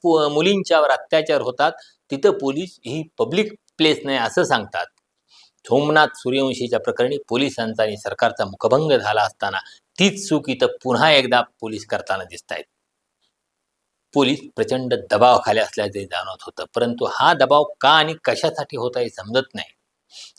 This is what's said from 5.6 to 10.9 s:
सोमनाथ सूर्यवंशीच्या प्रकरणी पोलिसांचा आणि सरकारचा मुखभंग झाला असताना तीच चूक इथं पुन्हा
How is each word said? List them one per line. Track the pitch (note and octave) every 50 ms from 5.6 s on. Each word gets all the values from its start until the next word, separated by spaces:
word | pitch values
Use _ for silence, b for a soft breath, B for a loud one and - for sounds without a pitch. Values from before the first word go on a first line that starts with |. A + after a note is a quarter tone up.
| -
सोमनाथ | - A#2 C#3 D3 D3+ D#3 D#3 D3+ D3+ -
सूर्यवंशीच्या | - - B2+ B2+ C3+ C3+ C3+ B2 - B2 A#2 A#2+ A2+
प्रकरणी | A2+ B2 G#2 - A#2+ B2+ C#3+ C#3+ - -
पोलिसांचा | A#2 B2 C#3 C#3 - - A#2 A2+ A2 A2+ A2
आणि | G#2+ G#2
सरकारचा | G2+ - G#2 G2+ - B2 A2+ - - G#2+
मुखभंग | G2+ G2 - - A2 A2+ C#3 D#3+ D3+
झाला | C#3 A#2 G2+ G#2 G#2+ G#2+
असताना | G#2 F#2+ - _ G#2 G2+ F#2+ F#2+ B B B B _ _ _ -
तीच | F#3+ G3+ G3+ G3 - -
चूक | D#3 D3 C#3 C3+
इथं | B2+ B2+ C#3 A#2+ - - -
पुन्हा | B2+